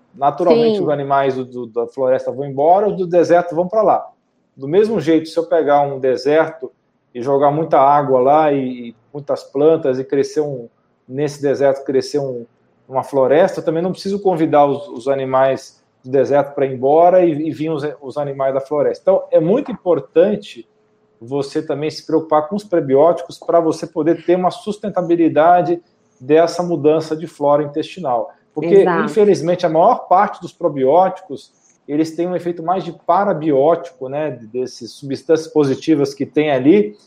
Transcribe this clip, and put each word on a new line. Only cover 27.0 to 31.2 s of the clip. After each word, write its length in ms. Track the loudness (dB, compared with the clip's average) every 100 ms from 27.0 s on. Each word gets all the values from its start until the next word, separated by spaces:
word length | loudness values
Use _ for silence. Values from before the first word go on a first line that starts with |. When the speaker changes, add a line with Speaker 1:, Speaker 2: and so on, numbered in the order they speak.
| -2 -8
Speaker 1:
de 120 | -10
flora 360 | -4 0 0
intestinal. 680 | 0 -6 -8 -8 -4 -4 -4 -12 _
Porque, 220 | -8 2 4
Speaker 2:
Exato. 300 | 4 2 -2
Speaker 1:
infelizmente, 600 | 2 2 2 0 -2 0
a 40 |
maior 380 | 4 4 2 2
parte 340 | 2 2 -4
dos 100 | -16
probióticos, 1000 | -6 -4 0 2 4 2 0